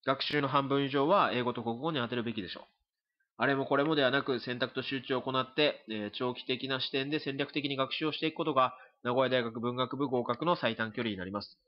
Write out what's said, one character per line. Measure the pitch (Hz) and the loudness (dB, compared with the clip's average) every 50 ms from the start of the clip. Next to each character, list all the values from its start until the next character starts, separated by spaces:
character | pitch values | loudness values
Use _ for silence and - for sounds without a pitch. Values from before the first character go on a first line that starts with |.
| _ | _
学 | 139 135 131 - | 0 0 0 0
習 | - - 147 | -2 0 0
の | 143 135 | 0 2
半 | 127 143 139 131 | 2 2 2 4
分 | 139 139 139 | 2 2 2
以 | 135 | 2
上 | 135 143 139 160 | 2 2 4 4
は | 190 202 156 110 | 6 4 4 4
英 | 95 123 | 2 0
語 | 123 123 117 | 0 0 -2
と | - 113 | -2 -2
国 | 117 117 117 | -4 -4 -2
語 | 135 165 | -2 -2
に | 160 139 | -2 -2
充 | 120 113 | -2 -2
て | 123 | -2
る | 120 113 | -2 -2
べ | 120 117 | -2 -4
き | 110 | -4
で | 95 82 | -6 -8
し | - - | -10 -12
ょ | |
う。 | - _ _ _ _ _ _ _ _ _ _ _ _ _ _ - | -14 _ _ _ _ _ _ _ _ _ _ _ _ _ _ 0
あ | 113 131 | 2 2
れ | 139 | 2
も | 135 135 | 2 2
こ | - 139 | 2 2
れ | 139 139 | 2 4
も | 156 160 | 4 4
で | 147 139 | 4 4
は | 127 | 4
な | 131 139 135 | 4 2 2
く、 | - 131 117 | 2 -2 -2
選 | - - 123 123 | -2 -4 -2 -2
択 | 127 120 - | -2 -4 -2
と | 131 | -6
集 | 123 - 139 135 | -4 -4 -4 -6
中 | 120 - 135 | -2 -2 -2
を | 127 | -2
行 | 123 135 | 0 0
っ | 131 131 127 127 - | 0 0 -2 -2 0
て、 | - 151 143 - - - - | 2 2 2 2 0 -8 -8
え | 110 107 104 104 | -6 -4 -4 -6
ー、 | |
長 | - - 131 123 123 | -4 -2 -2 -2 -2
期 | - - | -4 -2
的 | - 131 120 135 131 | -4 -4 -2 -2 -4
な | 135 127 | -2 -2
視 | 127 - | -4 -2
点 | - 143 135 143 | -2 -2 -2 0
で | 151 151 | -2 -2
戦 | - 147 135 | -2 -4 -2
略 | 139 143 139 | -2 -4 -2
的 | - 156 135 139 | -2 -4 -4 -2
に | 143 | 0
学 | 131 135 131 - | 0 -2 -2 -2
習 | - 160 156 | -2 -2 -2
を | 143 | -2
し | - | -2
て | - 160 | -2 -4
い | 156 | -2
く | - | -2
こ | 165 | -2
と | 156 147 | 0 4
が、 | 135 127 123 - - - - _ _ _ | 4 4 4 2 -6 -20 -20 _ _ _
名 | 123 | 0
古 | 123 131 131 | 2 4 4
屋 | 127 | 4
大 | 127 127 117 | 4 2 2
学 | 117 110 117 | 0 -4 -2
文 | 113 120 123 | -2 -2 0
学 | 123 127 123 143 131 | 0 -2 -2 0 -4
部 | 143 131 | -2 0
合 | 127 123 120 | 0 0 0
格 | 123 120 117 156 | 0 -2 -2 2
の | 170 175 | 0 0
最 | 165 - 120 113 - | 2 2 -2 0 0
短 | 113 110 107 | -4 -4 -2
距 | - 120 | -4 -4
離 | 113 | -2
に | 104 92 | -2 -4
な | 90 | -6
り | 92 | -6
ま | 98 104 | -6 -6
す。 | 98 - - _ _ | -8 -8 -16 _ _